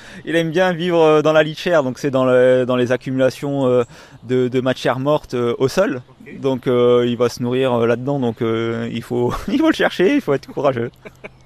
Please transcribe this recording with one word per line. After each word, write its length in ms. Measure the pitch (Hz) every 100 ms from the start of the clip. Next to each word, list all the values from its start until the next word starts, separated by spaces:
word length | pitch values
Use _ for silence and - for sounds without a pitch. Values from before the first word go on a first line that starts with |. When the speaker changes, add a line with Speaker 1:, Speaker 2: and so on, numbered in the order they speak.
| - -
Speaker 1:
il 100 | -
aime 160 | 160 165
bien 220 | 160 185
vivre, 280 | 165 175 170
euh, 200 | 160 156
dans 100 | 151
la 80 | 156
litière. 420 | 156 151 185 165
Donc, 140 | 127 120
c'est 140 | 147
dans 120 | 131
le, 420 | 127 127 127 127
dans 100 | 123
les 160 | 127 123
accumulations, 760 | 123 135 131 131 - 147 139
euh, 180 | 131 123 117 - - -
de, 240 | 117 127 127
de 140 | 127
matière 380 | 127 127 147 123
morte, 340 | 139 151 -
euh, 220 | 123 120 117
au 100 | 131
sol. 340 | - 202 127 - _
Speaker 2:
Ok. 180 | - -
Speaker 1:
Donc, 280 | 135 127 135
euh, 380 | 123 120 123 123
il 100 | 117
va 120 | 120
se 120 | -
nourrir, 320 | 120 127 131
euh, 140 | 120 113
là-dedans. 320 | 120 127 143
Donc, 240 | 120 110
euh, 440 | 113 113 117 113 117
il 80 | 117
faut, 320 | - 120 120 120
<laughs> 60 | -
il 100 | 247
faut 120 | 320
le 60 |
chercher, 400 | - 160 - 185
il 60 | 285
faut 120 | -
être 180 | 135 -
courageux. 400 | - 135 127 120
Speaker 2:
<laughs> 60 | - - - - -